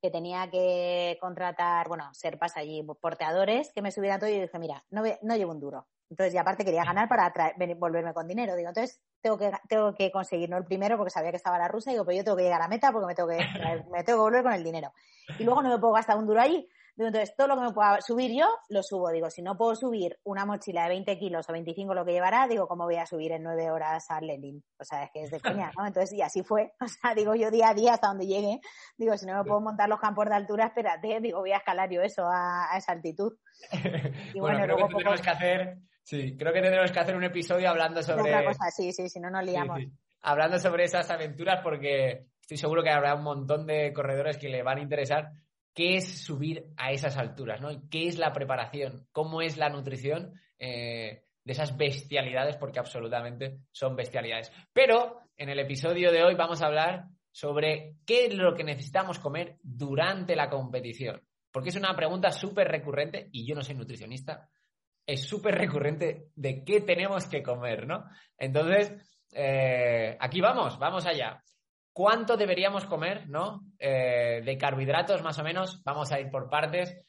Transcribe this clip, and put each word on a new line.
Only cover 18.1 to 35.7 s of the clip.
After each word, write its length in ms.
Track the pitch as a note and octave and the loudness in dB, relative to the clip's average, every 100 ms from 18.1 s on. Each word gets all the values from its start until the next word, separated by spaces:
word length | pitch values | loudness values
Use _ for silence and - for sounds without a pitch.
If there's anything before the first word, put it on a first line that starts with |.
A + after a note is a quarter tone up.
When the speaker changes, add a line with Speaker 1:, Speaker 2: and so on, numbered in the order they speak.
| A#3+ B3+ A#3+ | 0 0 4
Speaker 1:
yo, 80 | E4+ A#4 - | 4 2 -2
lo 140 | G#3 | -2
subo". 260 | F#3+ G3 F3 | -2 -2 0
Digo, 180 | E3 D#3+ | 0 -2
"Si 120 | E3 | -6
no 140 | F3 G3 | -8 0
puedo 180 | A3+ A3 | 0 0
subir 440 | B3+ A3+ F3 - | -2 -2 -4 -6
una 220 | - G3 G3+ | -8 -4 -4
mochila 380 | G3+ - F3 | -4 -4 -2
de 60 | E3+ | 0
veinte 280 | F#3 F#3+ F#3+ | -2 -2 -4
kilos 300 | F#3+ E3+ D#3+ | -2 -4 -4
o 60 | |
veinticinco, 400 | E3 E3 E3 G3 | -8 -6 -8 -4
lo 100 | F#3 | -2
que 80 | F3 | 0
llevará", 340 | F3 F#3 A3+ C4 | 2 4 4 2
digo, 200 | A3 F#3 | 2 -2
"¿cómo 160 | F3 E3+ | -2 -2
voy 100 | E3+ | -2
a 80 | E3 | -2
subir 260 | E3 D#3 | -6 -4
en 120 | E3 | -6
nueve 280 | E3 E3 E3 | -4 -4 -2
horas 380 | D#3+ D#3 D#3+ - | -2 -2 -4 -4
al 160 | D#3 D#3+ | -6 -6
Lenin?". 340 | C#3+ C#3 C#3+ _ _ | -8 -10 -16 _ _
O 40 | |
sea, 200 | D#3 D3 | -10 -8
es 80 | C#3+ | -8
que 100 | D#3 | -10
es 80 | D3+ | -10
de 80 | D3+ | -4
coña, 320 | A#3+ G3 F3 F#3 | -4 -2 -6 -6
¿no? 80 | G3+ | -4
Entonces, 260 | F#3+ G3 G3+ | 0 -2 0
y 40 | |
así 220 | D#3 - | -2 -2
fue. 300 | F#3 G#3+ G3+ _ | 0 0 0 _
<laughs> 20 | |
O 60 | B3 | -10
sea, 260 | - B3 A3 | -2 0 2
digo, 200 | G#3+ A3+ | 2 4
yo 160 | A3 | 4
día 180 | A3+ A3+ | 6 8
a 40 | |
día 200 | G#3 A#3 | 8 6
hasta 140 | A#3 G#3 | 6 4
donde 180 | G3 F#3+ | 0 0
llegue. 340 | F#3+ G3+ A#3+ - - - _ | 0 0 -2 -8 -20 -20 _
Digo, 180 | A3+ G3+ | 0 0
"Si 100 | F#3+ | -2
no 80 | G3 | -2
me 60 | |
Speaker 2:
Sí. 40 | G3+ | 2
Speaker 1:
puedo 140 | G#3 | 2
montar 260 | G#3+ G#3 G#3 | 0 0 2
los 120 | G#3 | 4
campos 260 | - G#3 G#3 | 2 2 2
de 80 | G#3 | 2
altura, 300 | G3+ G#3 A3+ | 2 2 2
espérate", 560 | A#3+ G#3 E3 G#3+ A3+ | 2 0 -2 -2 -2
digo, 180 | A3+ E3+ | -2 -2
"voy 120 | F#3+ | 0
a 40 | G3 | 0
escalar 320 | G3+ F3+ F#3 | 0 -2 0
yo 120 | F3+ | 0
eso 240 | G3 G3+ F3 | 0 0 0
a, 480 | F3+ F3+ F3 E3+ | 2 0 -2 -2
a 40 | F#3 | -2
esa 140 | F#3+ | -2
altitud". 440 | E3+ E3 D#3+ G#3 A3 _ _ | -4 -6 -4 -4 -4 _ _
Speaker 2:
<laughs> 760 | - E3+ F3+ E3+ C3+ C3+ - F#3+ | -8 -4 -2 -2 -4 -6 -10 -4
Speaker 1:
Y 40 | |
Speaker 2:
Bueno, 180 | D3+ G3+ | 0 0
Speaker 1:
bueno, 60 | |
Speaker 2:
creo 40 | G3 E3 | 2 4
Speaker 1:
luego 120 | G3+ | 2
Speaker 2:
que 40 | G3+ | 2
tendremos 260 | F#3+ G3 | 2 2
Speaker 1:
poco 20 | |
Speaker 2:
que 60 | F3+ | 2
hacer, 480 | D#3+ F3 F3+ F#3 | 2 2 2 0